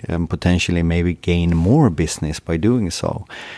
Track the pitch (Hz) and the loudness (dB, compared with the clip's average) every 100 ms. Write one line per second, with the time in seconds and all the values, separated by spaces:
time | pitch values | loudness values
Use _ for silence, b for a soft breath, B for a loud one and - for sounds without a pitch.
0 | - 85 85 85 90 87 - 87 85 85 | -6 -4 -2 -2 2 2 2 0 2 2
1 | 87 82 - 87 85 82 85 147 135 80 | 0 -2 0 0 2 2 4 4 4 2
2 | 80 - 78 78 - 82 104 123 92 - | -2 -4 -6 -6 -4 -2 0 0 -2 -4
3 | - - - B B | -4 -6 -10 B B